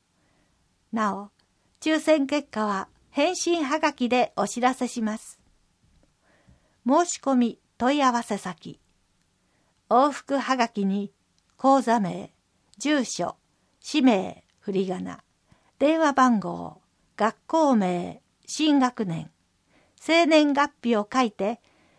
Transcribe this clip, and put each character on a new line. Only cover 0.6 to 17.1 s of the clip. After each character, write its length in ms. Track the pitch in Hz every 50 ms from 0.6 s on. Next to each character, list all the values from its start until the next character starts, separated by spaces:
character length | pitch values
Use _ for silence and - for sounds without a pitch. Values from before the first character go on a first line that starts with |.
| _ _ _ _ _ _
な 240 | - 226 214 202 196
お、 160 | 196 202 208 _ _ _ _ _ _ _ _ _ _
抽 200 | - 311 311 311
選 280 | 311 - 311 320 277 269
結 220 | 294 294 285 -
果 180 | - 214 214 208
は 220 | 202 190 - - _ _ _ _
返 260 | _ 262 285 349 370
信 300 | 359 - 330 339 339 302
は 140 | 254 285 320
が 120 | 330 302
き 160 | 294 - 254 233
で 260 | 254 254 233 - -
お 120 | - 196 -
知 140 | - 240
ら 140 | 233 247 254
せ 120 | - 254 233
し 140 | - 240
ま 160 | 220 214 214 220
す。 220 | - - - _ _ _ _ _ _ _ _ _ _ _ _ _ _ _ _ _ _ _ _ _ _ _ _ _ _ _ _ _ _ 233
申 200 | 269 320 349 339
し 120 | - -
込 140 | - 269 269
み、 260 | 247 240 226 - - _ _ _ _
問 180 | 233 247 285 294
い 60 | 277
合 80 | 254
わ 100 | 233 233
せ 160 | 233 - 214 196
先。 420 | - 185 180 - - 165 - - _ _ _ _ _ _ _ _ _ _ _ _ _ _ _ _ _ _ _ _ _ _
往 220 | 214 240 269 294
復 260 | 269 - - - 277 269
は 180 | 233 - 262
が 120 | 254 233 -
き 180 | - 208 196
に、 260 | 190 190 202 202 202 - _ _ _ _ _ _ _ _ _
口 240 | - 262 269 277
座 180 | 233 233 226 240
名、 340 | 202 175 175 175 - - _ _ _ _ _ _ _ _ _ -
住 240 | - 285 302 285 233
所、 320 | - - - 175 - - - _ _ _ _ _ _ _ _
氏 220 | _ - - 302
名、 420 | 254 262 226 190 185 175 - - _ _ _ _
振 120 | _ -
り 160 | 190 190 196 185
仮 160 | 185 180 180
名、 200 | 185 170 - _ _ _ _ _ _ _ _ _ _ _ _
電 220 | 262 294 320 320
話 140 | 320 294 269
番 260 | 269 254 254 233 208
号、 420 | 180 175 170 170 170 170 - - _ _ _ _ _ _